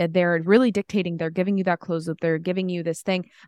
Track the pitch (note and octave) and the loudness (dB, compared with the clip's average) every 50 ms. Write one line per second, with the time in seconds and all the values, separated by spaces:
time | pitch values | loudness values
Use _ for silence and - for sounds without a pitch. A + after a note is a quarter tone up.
0 | E3+ E3 D#3+ F#3 F3 F3 E3+ E3 D#3+ F#3 G#3 B3 C4 A#3 F#3+ G3+ - - G3+ G3+ | -2 0 2 2 2 2 2 0 4 4 6 6 6 4 2 0 -4 -2 -2 -2
1 | F3+ F3 E3+ E3 D#3+ D#3+ E3 F#3 F3+ G3+ G3+ F#3+ F3+ F#3 E3+ - - - E3 D#3+ | -2 -2 -4 -4 -4 -4 -2 -2 0 0 0 0 0 0 -2 -2 -2 -4 -4 -4
2 | E3 E3 D#3+ - E3+ E3 D#3+ D#3+ E3 F3+ F3+ F#3+ F#3 F3+ F3+ F3 E3 E3 E3 - | -4 -6 -6 -2 0 0 0 0 -2 -2 -2 -2 -2 -2 -4 -4 -4 -4 -6 -4
3 | - G3 F#3 F#3 E3+ - _ - - | -2 -2 -2 -2 -4 -8 _ -20 -10